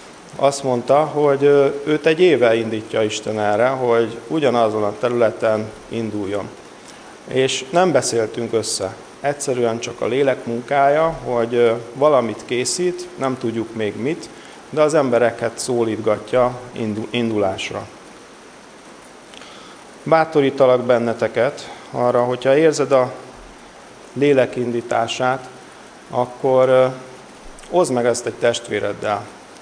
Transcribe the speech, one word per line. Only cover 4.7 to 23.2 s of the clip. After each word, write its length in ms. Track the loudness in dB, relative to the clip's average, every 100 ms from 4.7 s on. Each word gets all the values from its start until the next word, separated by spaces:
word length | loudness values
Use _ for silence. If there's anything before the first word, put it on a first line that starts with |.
| 0
a 80 | -2 -2
területen 720 | -2 2 0 2 0 0 -4 -10 -10
induljon. 600 | -8 -6 -6 -6 -6 -8 -14 -20 -20 -20 -20 -20 -20 -6
És 380 | -2 0 -2 -2
nem 220 | 0 2
beszéltünk 600 | 2 0 -2 -2 -4 -4
össze. 420 | -2 -2 -4 -6 -8 -18 -8
Egyszerűen 580 | -6 -4 -4 0 0 -2
csak 220 | -6 -6
a 60 | -2
lélek 400 | 0 0 0 -4
munkája, 600 | -8 -2 2 4 4 0 -2
hogy, 300 | -4 -2 0
ö, 180 | 2 2 2 -4
valamit 500 | 0 4 4 2 -4
készít, 640 | -4 -4 -2 -2 -2 -4 -10 -6
nem 200 | -4 -4
tudjuk 360 | -4 -4 -6
még 220 | -4 -6 -4
mit, 320 | -6 -6 -10 -20 -20 -20 -8
de 120 | 0
az 120 | 2
embereket 640 | 2 2 2 2 0 -4 -6
szólítgatja 1000 | -4 0 0 0 -2 -2 0 0 0 -2 -12
indu-, 340 | -8 -6 -4 -4
indulásra. 760 | -2 -2 0 -2 -2 -8 -8 -10 -16 -20 -20 -20 -20 -20 -20 -20 -20 -20 -20 -20 -20 -20 -20 -20 -20 -20 -20 -20 -14
Bátorítalak 800 | 0 2 4 2 2 4 4 4
benneteket, 880 | 4 2 2 -2 -2 0 0 -2 -12 -18 -10
arra, 340 | -2 2 2
hogyha 320 | 0 0 2 4
érzed 360 | 4 2 2
a 200 | 2 2 -4